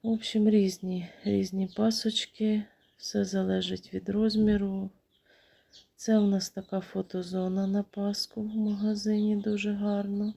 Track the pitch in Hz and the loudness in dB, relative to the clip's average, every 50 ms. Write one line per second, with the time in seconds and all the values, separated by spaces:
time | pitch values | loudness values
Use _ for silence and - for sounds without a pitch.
0 | - 226 226 220 - - - 220 208 214 214 214 202 190 185 - - 185 185 180 | -2 -2 -4 -2 -4 -2 0 2 4 6 6 6 4 4 0 -4 -6 -6 -6 -6
1 | 175 175 - - - 202 202 196 196 185 185 190 190 185 - - 214 226 220 - | -6 -10 -14 -6 -2 0 2 2 2 0 0 -2 -2 -2 0 0 2 2 2 2
2 | - 220 220 - - - _ - 214 214 214 214 208 - _ _ _ _ _ _ | -2 -2 -2 -2 -6 -6 _ -2 0 0 0 0 -2 -4 _ _ _ _ _ _
3 | - - - 208 202 185 190 196 190 185 190 185 185 180 185 185 - - - 190 | -12 -4 -2 -2 -2 0 0 -2 0 2 0 0 0 -2 -6 -6 -8 -8 -10 -8
4 | 185 185 196 208 220 220 214 214 214 208 208 202 202 196 190 196 196 190 - _ | -6 -2 0 2 2 2 4 4 4 4 4 4 2 -2 -4 -4 -6 -8 -10 _
5 | _ _ _ _ _ _ _ _ _ _ _ _ _ _ _ - - _ _ _ | _ _ _ _ _ _ _ _ _ _ _ _ _ _ _ -20 -20 _ _ _
6 | - - 220 214 208 202 196 190 190 - _ 190 185 - - 190 185 - - 190 | 0 2 4 4 6 4 2 2 -2 -4 _ -12 -12 -6 -6 -6 -6 -4 -6 -6
7 | 185 - - 185 180 175 185 185 185 185 185 190 196 196 196 202 202 _ - 202 | -6 -4 -4 -6 -6 -4 -4 -2 -2 0 0 0 0 0 0 -2 -2 _ -6 -4
8 | 202 202 208 - - - - 226 214 214 214 220 214 208 208 202 208 214 214 208 | -4 -2 -2 -4 -6 -8 -6 -8 -8 -4 -2 -2 0 0 -2 0 0 0 -2 0
9 | 208 214 214 214 208 214 214 202 202 214 208 208 202 208 208 202 202 208 202 202 | 0 0 2 2 2 2 2 0 0 0 -2 0 0 -2 -2 0 0 0 0 0
10 | 202 202 202 202 208 214 214 | -2 -2 -2 -2 -2 -4 -6